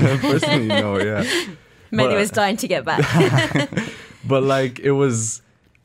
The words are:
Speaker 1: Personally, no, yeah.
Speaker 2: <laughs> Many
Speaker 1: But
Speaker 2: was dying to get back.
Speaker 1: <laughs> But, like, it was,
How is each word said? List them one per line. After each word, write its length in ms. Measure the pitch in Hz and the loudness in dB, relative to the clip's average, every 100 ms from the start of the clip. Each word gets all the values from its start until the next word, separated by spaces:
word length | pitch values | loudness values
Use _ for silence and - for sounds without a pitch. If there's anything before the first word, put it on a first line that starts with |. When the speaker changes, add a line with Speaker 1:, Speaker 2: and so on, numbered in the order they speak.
| 131 135 | 2 2
Speaker 1:
Personally, 460 | 285 - 311 294 110 | 0 0 2 0 0
no, 300 | 104 104 98 | 0 0 0
yeah. 260 | 208 - 240 349 262 156 | 0 -2 -2 -4 -6 -12
Speaker 2:
<laughs> 320 | - - - | -20 -20 -6
Many 180 | 220 - | 0 2
Speaker 1:
But 40 | 208 | 2
Speaker 2:
was 100 | 214 | 0
dying 260 | 220 202 220 | 0 0 -2
to 100 | 254 | -2
get 160 | 165 | -2
back. 180 | 123 143 | 0 0
Speaker 1:
<laughs> 1200 | 143 - 370 339 311 - 285 - 226 - - - 120 | 2 2 4 2 2 -2 -2 -4 -8 -12 -20 -12 -2
But, 160 | 135 | 0
like, 360 | 135 135 131 123 | 2 2 0 -2
it 120 | 139 | 0
was, 500 | 139 139 113 110 - _ _ _ _ | 2 2 0 -4 -8 _ _ _ _